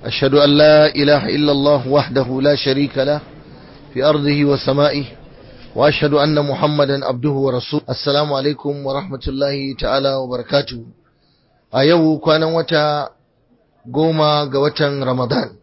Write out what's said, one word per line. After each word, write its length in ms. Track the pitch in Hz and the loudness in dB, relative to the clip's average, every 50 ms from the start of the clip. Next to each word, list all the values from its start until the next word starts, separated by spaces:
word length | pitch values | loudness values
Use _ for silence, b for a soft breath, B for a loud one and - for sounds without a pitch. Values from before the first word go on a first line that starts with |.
| - | -8
أشهد 300 | 117 - - 139 135 135 | -8 -4 -2 0 2 4
أن 160 | 147 147 143 143 147 | 4 4 4 4 6
لا 280 | 151 151 151 151 151 151 - | 6 6 8 6 6 4 2
إله 340 | 143 143 143 147 143 - 107 | 0 2 2 2 2 2 -2
إلا 240 | 101 143 147 147 | -2 0 0 0
الله 360 | 143 139 139 143 147 139 123 131 | 0 2 2 2 2 0 0 0
وحده 520 | 139 147 135 - 123 135 131 120 131 131 | 0 0 0 0 -2 -2 -2 -2 -2 0
لا 120 | 135 147 147 | 0 0 0
شريك 440 | 131 - 139 131 139 143 131 - 135 | 2 0 0 0 0 -2 -2 -2 -2
له 220 | 131 139 147 147 - - - - B B B B B B B B B - - | -2 -2 -2 -4 -6 -14 -20 -20 B B B B B B B B B -10 -6
في 100 | 127 131 | 0 2
أرضه 400 | 151 151 151 143 143 147 143 143 | 2 2 2 2 0 2 2 2
وسمائه، 600 | 143 139 131 - 139 135 143 143 147 131 143 139 - - - - - B B B B B B B B - | 2 2 0 0 -2 2 2 2 2 0 -2 -6 -8 -14 -20 -20 -20 B B B B B B B B -2
وأشهد 380 | - 131 151 147 - 151 147 143 | 2 2 2 2 2 0 2 2
أن 320 | 147 143 151 156 147 147 | 2 2 2 0 0 0
محمدا 580 | 143 131 - 151 147 151 147 143 135 139 139 135 | -2 -2 -2 -2 0 2 0 0 0 0 -4 -2
عبده 240 | - 131 123 120 151 | -4 -4 -2 -2 -2
ورسوله. 520 | 139 135 139 135 123 127 - - 143 147 - - | -2 0 0 0 -2 -2 -4 -4 -6 -6 -4 -6
السلام 420 | 127 - - 147 139 143 151 147 | -8 -6 -2 -2 0 0 0 0
عليكم 540 | 143 135 135 147 147 - - 147 143 143 139 | -2 -2 -2 -2 -4 -4 -6 -8 -6 -6 -6
ورحمة 340 | 135 135 143 - - 135 127 - 147 | -6 -6 -6 -6 -8 -12 -8 -8 -6
الله 460 | 131 135 139 139 139 139 139 135 131 - | -4 -2 -2 -2 -2 -4 -6 -8 -8 -6
تعالى 340 | - 110 127 135 135 139 135 | -4 -2 -2 0 0 -2 -2
وبركاته. 680 | 135 131 123 127 123 120 - - 143 139 - 127 117 113 120 - _ _ _ _ _ _ _ _ _ _ _ _ _ _ _ | -4 -6 -6 -8 -8 -6 -2 -2 -2 -2 -2 -10 -14 -16 -18 -20 _ _ _ _ _ _ _ _ _ _ _ _ _ _ _
A 120 | - 123 135 | -2 2 2
yau 340 | 151 170 170 160 156 156 147 | 4 4 4 4 2 0 0
kwanan 340 | - 160 156 160 160 160 165 | 0 0 2 2 0 0 -2
wata 540 | 165 165 - 165 151 151 151 147 147 135 - _ _ _ _ _ _ _ _ _ _ _ _ _ _ _ | -4 -2 0 0 0 0 0 -2 -4 -6 -8 _ _ _ _ _ _ _ _ _ _ _ _ _ _ _
goma 600 | 120 120 143 156 165 160 156 151 151 151 147 147 | -6 -2 0 0 0 2 2 2 2 2 0 -2
ga 120 | 139 131 139 | -2 -2 0
watan 440 | 139 151 147 - 151 143 143 139 131 | 0 0 0 0 -2 -2 -2 -4 -4
Ramadan 460 | 127 127 127 123 120 - 127 107 - - - | -2 -2 -2 -2 -2 -2 -4 -4 -6 -10 -20